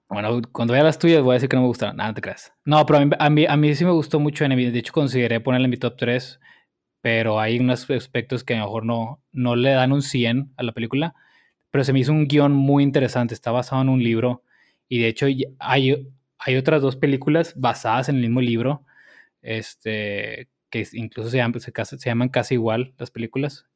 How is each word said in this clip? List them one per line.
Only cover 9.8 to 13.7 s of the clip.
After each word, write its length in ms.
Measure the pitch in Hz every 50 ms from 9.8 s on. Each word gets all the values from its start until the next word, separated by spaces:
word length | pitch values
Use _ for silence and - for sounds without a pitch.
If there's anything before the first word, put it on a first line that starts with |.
| 127 127 139
un 80 | 143
cien 520 | 135 - - 131 120 117 117 131 143 139 _
a 60 | - 127
la 100 | 117 -
película, 420 | 117 113 113 - 135 156 165 - _ _ _ _ _ _ _ _ _ _ _
pero 140 | - 139 131
se 80 | 139 135
me 60 | 135
hizo 120 | 127 139 151
un 140 | 156 151
guión 260 | 139 143 147 143 143 143
muy 300 | 139 135 139 143 143 143
interesante. 520 | 139 123 147 131 117 - 127 120 113 117
Está 160 | - - 117
basado 320 | 117 127 123 -